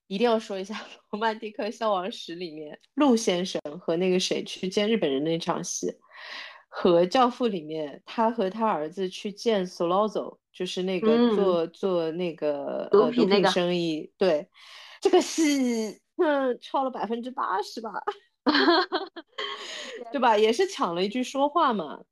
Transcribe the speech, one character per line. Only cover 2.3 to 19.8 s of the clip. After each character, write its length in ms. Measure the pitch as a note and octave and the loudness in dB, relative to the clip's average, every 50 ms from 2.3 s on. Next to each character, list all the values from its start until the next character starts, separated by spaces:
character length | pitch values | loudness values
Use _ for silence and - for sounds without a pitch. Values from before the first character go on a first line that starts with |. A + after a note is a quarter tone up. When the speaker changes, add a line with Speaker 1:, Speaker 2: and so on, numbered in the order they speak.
| E3 F3 | -12 -10
Speaker 1:
里 140 | F#3 E3 D3+ | -10 -12 -12
面 280 | D#3 D#3 D3 - - _ _ - | -12 -14 -14 -16 -18 _ _ -2
陆 200 | C4+ D4+ C#4 A#3 | 2 4 4 4
先 300 | A3+ A3+ G#3 F3+ F3 F#3 | 4 4 2 0 0 0
生 160 | F#3 - - - D3 D3 F3+ | -4 -6 -6 -8 -8 -12 -8
和 160 | - - E3 | -4 -2 0
那 140 | E3+ F#3 F#3 | 2 2 2
个 100 | F3+ F#3 | 2 2
谁 240 | F#3 - - - - | 2 0 -2 -2 -4
去 240 | - - - - | -8 -10 -8 -6
见 220 | F#3 F#3 G#3+ G#3 G#3+ | -2 0 0 0 2
日 80 | A3+ | 2
本 160 | A3 F3 D3 C3+ | 2 2 0 0
人 100 | C3+ D3+ | 0 0
那 160 | E3 E3 E3 | 0 -2 -2
场 240 | - F3+ D#3+ D3+ E3+ | -2 -2 -4 -4 -4
戏， 320 | - - - - - - _ _ _ - - - - - - - - - - _ _ | -6 -8 -6 -6 -6 -8 _ _ _ -20 -18 -16 -16 -14 -14 -16 -16 -18 -20 _ _
和 340 | - - - G3 E3+ E3+ F3+ | -6 0 2 4 6 6 4
《教 220 | F#3 - C4 B3 A#3+ | 4 4 4 2 2
父》 180 | A#3+ - B3+ A#3 | 2 0 -2 -2
里 100 | G3 E3+ | -2 -4
面 420 | D3+ D3+ D#3 D#3 D3+ C#3+ B2+ - _ | -6 -6 -6 -6 -6 -8 -10 -14 _
他 240 | - - - A3+ A3+ | -10 -2 0 0 0
和 180 | A#3 A3+ F#3+ F#3+ | 0 0 -2 -2
他 180 | F#3+ A3+ A3+ | -2 -2 -2
儿 220 | A3 F#3 D#3 D3+ D#3+ | 0 0 -2 -4 -6
子 180 | F3+ G3 F#3+ F#3 | -6 -6 -6 -6
去 200 | F#3 - - G#3+ | -6 -8 -10 -10
见 360 | G3 - - A#3 A3 G3 F3+ | -8 -4 -2 0 0 0 0
Sollozzo， 720 | F3+ - - F3+ E3+ F3+ G3 G#3+ G#3 F#3+ F3 B2 - - _ _ _ - | -2 -4 -2 0 2 2 2 2 2 0 -4 -6 -6 -10 _ _ _ -10
就 100 | - F#3 | -8 -8
是 180 | F#3 - F#3+ F#3 | -6 -4 -4 -4
那 140 | F#3+ F#3+ F3 | -2 -2 0
个 360 | A3 A3 A3+ A#3+ A#3+ A#3 G#3+ | 2 4 4 6 4 4 4
做， 320 | F#3+ G3 F#3+ F3 E3+ E3 | 4 4 4 2 2 0
Speaker 2:
嗯。 40 | E3+ - | -2 -4
Speaker 1:
做 360 | - - G3 F3+ E3+ E3 D#3+ D#3 | -4 -2 0 0 0 0 -2 -2
那 220 | F3 F#3 E3+ D#3 | -4 -4 -4 -4
个， 540 | E3 D#3 D3+ C#3+ C#3+ C#3 C3+ C3 C3+ - - | -4 -2 -2 -2 -2 -4 -6 -6 -6 -2 4
Speaker 2:
毒 200 | - G3 - - | 6 6 6 6
品 180 | B3 B3 A3 F#3 | 4 4 4 6
那 140 | G3+ G3+ F3+ | 6 6 6
个。 60 | F#3+ | 4
Speaker 1:
呃， 20 | |
毒 0 | |
品 20 | F#3 | 4
生 240 | F#3 F3 F3 F3 | 2 2 2 2
意。 340 | F3 E3+ E3 D#3 D3+ - - _ | 0 0 0 -2 -4 -6 -8 _
对， 320 | - G3+ F#3 D#3 D3 F3+ - _ _ - - - - - - - - - | 0 2 2 2 2 0 -6 _ _ -20 -20 -20 -20 -20 -20 -6 -2 2
这 80 | G4 | 4
个 100 | - F4+ | 6 6
戏， 800 | - - - - D#4+ D4 C#4+ C#4 B3+ B3 A#3 A3+ A3 G#3 F#3 - _ _ _ | 4 4 0 2 2 2 4 2 2 2 0 0 -2 -4 -6 -10 _ _ _
嗯， 420 | - F4+ D4+ D4 C#4 C4+ C4 A#3 A3+ | 0 2 2 2 2 2 0 -2 -4
超 240 | - - - D4 C4+ | -6 -4 -2 -2 -2
了 80 | C4 | -2
百 140 | B3+ A3+ F3+ | -4 -4 -6
分 180 | G3+ A#3 A#3+ A3+ | -4 -4 -6 -6
之 80 | B3+ | -8
八 300 | B3 C#4 A#3+ - F4+ G4+ | -6 -6 -4 -2 -2 -2
十 180 | G4 - - - A3 | -4 -6 -8 -12 -10
吧。 80 | A3 F#3+ - - - G4 - _ _ _ _ - | -10 -10 -8 -8 -8 -8 -8 _ _ _ _ 0
Speaker 2:
<laughs> 1600 | - D4+ C#4+ - D#4 E4+ E4+ F4+ - - D#4 F#4 E4+ - F4 - _ _ - - - - - - - - - | 2 2 4 4 4 4 4 2 0 -2 -6 -6 -8 -14 -18 -20 _ _ -10 -10 -10 -10 -12 -12 -12 -12 -12